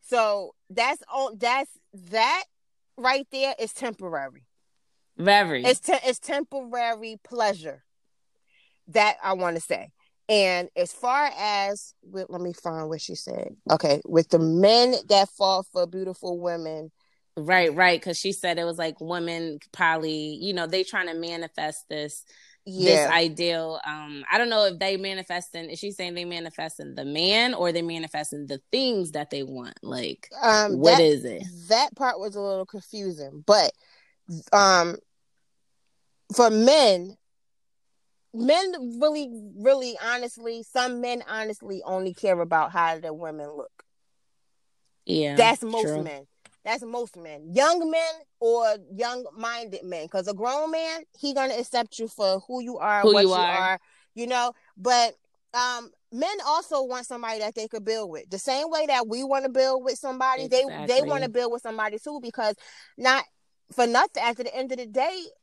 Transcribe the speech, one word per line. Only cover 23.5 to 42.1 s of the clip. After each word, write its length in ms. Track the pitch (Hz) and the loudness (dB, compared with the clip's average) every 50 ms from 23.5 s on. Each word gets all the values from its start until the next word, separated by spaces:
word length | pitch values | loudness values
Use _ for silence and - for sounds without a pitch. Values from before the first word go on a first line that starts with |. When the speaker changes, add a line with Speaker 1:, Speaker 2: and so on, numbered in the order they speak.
| 170 165 165 160 160 156 - | -2 -2 -4 -6 -8 -8 -8
Speaker 2:
Um, 400 | - 151 156 151 147 147 143 135 - | -10 -10 -10 -12 -14 -14 -14 -6 0
I 80 | 180 208 | 2 2
don't 100 | 240 240 | 2 2
know 140 | 233 214 214 | 4 4 4
if 120 | 196 180 165 | 4 2 0
they 180 | 196 196 196 | -4 -2 -2
manifesting, 760 | 190 190 190 196 190 185 - 175 175 175 - - 170 165 160 | -4 -4 -6 -8 -8 -8 -8 -8 -8 -8 -10 -14 -14 -12 -12
is 80 | 147 165 | -12 -10
she 120 | - 202 202 | -10 -10 -8
saying 220 | - 185 175 175 | -8 -10 -8 -8
they 100 | 175 175 | -8 -8
manifesting 680 | 175 175 170 165 165 156 - 160 160 - - 156 143 135 | -8 -8 -8 -10 -10 -10 -10 -10 -10 -10 -12 -16 -14 -12
the 100 | 135 139 | -10 -8
man 480 | 139 143 151 170 185 202 220 233 254 254 | -6 -2 0 2 4 4 4 4 2 0
or 180 | 175 175 175 165 | 0 0 0 0
they 100 | 170 170 | 0 -2
manifesting 640 | 170 170 165 160 160 - 151 151 - - 147 147 | -4 -6 -6 -8 -8 -6 -8 -8 -6 -8 -10 -8
the 140 | 139 143 139 _ _ | -8 -10 -10 _ _
things 420 | - 247 269 254 240 202 180 160 151 | -2 0 0 2 0 0 -2 -4 -4
that 180 | 151 147 - | -8 -8 -6
they 120 | - 143 139 | -8 -8 -8
want? 320 | 131 135 127 120 - - - - | -8 -10 -12 -12 -14 -16 -16 -12
Like, 460 | - - 127 120 82 67 - - - - - | -10 -8 -6 -6 -6 -8 -8 -14 -20 -10 0
Speaker 1:
Um, 380 | - 240 220 214 214 208 - - | 4 4 6 6 4 2 0 4
Speaker 2:
what 200 | 139 165 - 185 | 6 8 8 10
Speaker 1:
that, 20 | 170 | 8
Speaker 2:
is 220 | 156 147 139 - | 6 4 2 0
it? 180 | 127 107 87 - 185 175 170 - - | -6 -10 -10 -12 -12 -16 -16 0 2
Speaker 1:
that 260 | 220 226 269 294 - | 2 2 2 0 -2
part 220 | - 269 254 247 165 | -2 -2 -2 -2 -2
was 160 | 190 214 196 | -6 -8 -8
a 40 | 208 | -6
little 260 | 202 202 196 190 190 | -4 -4 -4 -4 -6
confusing, 760 | 185 - 208 185 - - 214 202 190 175 151 147 135 143 147 151 | -8 -12 -16 -16 -12 -12 -8 -6 -6 -6 -8 -12 -14 -14 -14 4
but, 260 | - 208 208 170 - - _ _ _ _ _ _ _ _ _ _ _ 175 160 - - - | 4 6 6 6 2 0 _ _ _ _ _ _ _ _ _ _ _ -14 -14 -4 4 6
um, 440 | 202 202 190 190 180 170 175 170 - _ _ _ _ _ _ _ _ _ _ _ _ _ _ _ _ _ _ _ _ _ _ _ _ _ _ 208 | 8 8 8 8 6 4 2 -2 -10 _ _ _ _ _ _ _ _ _ _ _ _ _ _ _ _ _ _ _ _ _ _ _ _ _ _ 4
for 140 | - 240 226 | 6 6 6
men, 680 | 220 214 226 247 285 311 277 226 196 180 175 190 196 _ _ _ _ _ _ _ _ _ _ _ _ _ _ _ _ _ _ _ _ _ _ _ _ | 8 6 8 8 8 10 8 8 6 4 0 -8 -14 _ _ _ _ _ _ _ _ _ _ _ _ _ _ _ _ _ _ _ _ _ _ _ _
men 640 | 226 226 254 302 339 392 381 359 330 254 240 233 233 | -4 2 2 2 2 2 -2 -4 -6 -8 -10 -4 0
really, 280 | 277 302 302 302 294 254 233 226 208 208 190 | 0 0 2 0 -6 -8 -10 -16 -18 -18 -16
really 400 | 202 202 254 269 277 254 247 233 180 185 | 0 4 4 4 4 2 -6 -8 -8 -4
honestly, 600 | 226 240 247 247 240 - - 233 233 233 226 180 | -4 -4 -4 -4 -8 -12 -10 -10 -10 -10 -10 -12
some 380 | - - 262 247 254 247 240 | -6 -2 -2 -2 0 -2 -4
men 220 | 240 247 247 240 226 - | -4 -4 -6 -6 -6 -8
honestly 540 | 214 220 220 220 214 - 226 208 196 185 - | -8 -6 -6 -8 -8 -10 -12 -12 -12 -12 -8
only 300 | 123 185 185 190 190 | -6 -6 -6 -6 -6